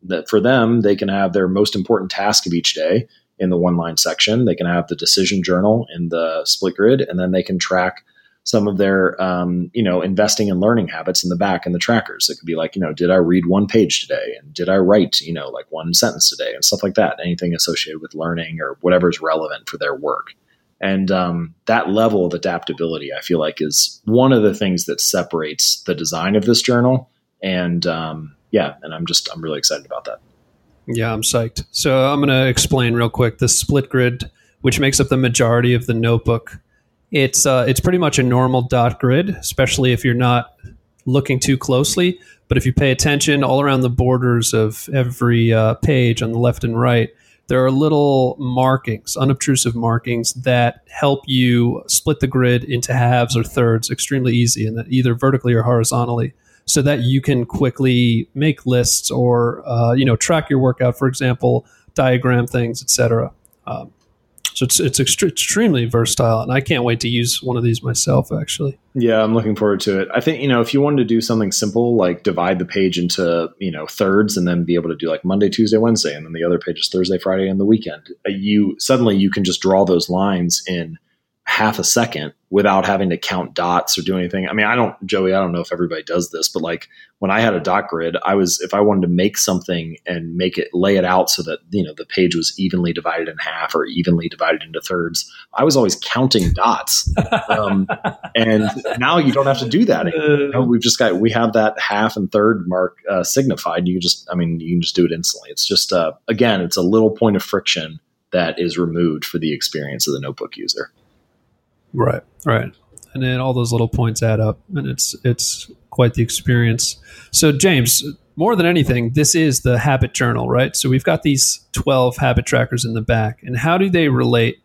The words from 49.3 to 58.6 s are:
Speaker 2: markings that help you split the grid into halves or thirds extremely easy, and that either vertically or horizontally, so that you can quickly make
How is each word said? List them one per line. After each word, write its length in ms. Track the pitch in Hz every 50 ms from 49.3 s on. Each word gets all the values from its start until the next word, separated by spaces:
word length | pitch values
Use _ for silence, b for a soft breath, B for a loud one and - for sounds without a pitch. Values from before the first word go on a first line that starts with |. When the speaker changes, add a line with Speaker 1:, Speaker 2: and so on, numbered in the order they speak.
| 139 127 - - 139 123 - 123 113
Speaker 2:
markings 600 | 117 117 117 117 117 - - 120 117 113 - -
that 480 | 123 127 127 127 123 120 117 - - _ _
help 340 | - - - 143 139 139 -
you 560 | - 135 127 127 123 120 120 120 120 123 - -
split 340 | - - - - 156 151 147
the 60 | -
grid 380 | 131 - 131 127 123 123 120 120
into 280 | - 139 120 123 - 123
halves 420 | 127 123 123 127 123 120 117 123
or 80 | 120 113
thirds 480 | - - - 123 117 113 113 117 -
extremely 440 | 117 - - - 143 135 127 127 117
easy, 320 | 120 120 117 - - 110
and 100 | 110 110
that 120 | 113 113 -
either 240 | 123 131 127 127 117
vertically 400 | 117 - 135 135 127 - 123 120
or 80 | 113 113
horizontally, 720 | 120 123 120 110 - - 123 120 120 120 117 117 - - b b b b b b
so 160 | - - 151 135
that 180 | 143 147 135
you 220 | 120 123 131 135 131
can 240 | - 143 127 120
quickly 840 | - - - 147 127 120 - 139 131 127 123 123 120 117 113 - _ _
make 320 | 135 143 156 143 -